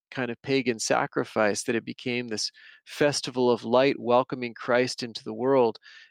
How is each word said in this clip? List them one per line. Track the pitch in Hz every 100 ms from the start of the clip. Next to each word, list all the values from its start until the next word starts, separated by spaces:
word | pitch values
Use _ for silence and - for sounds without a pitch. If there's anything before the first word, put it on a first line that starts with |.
| _
kind | 135 123
of | 117
pagan | - 135 123 113
sacrifice, | - 123 143 - 123 113 107 101
that | - 117
it |
became | 117 117 127 123 123
this | 107 - - - - -
festival | - 147 143 - 127 123
of | 113 113
light | 120 139 -
welcoming | 113 123 131 131 120
Christ | 110 - 123 127 -
into | 120 107 -
the |
world, | 110 127 135 117 - - - -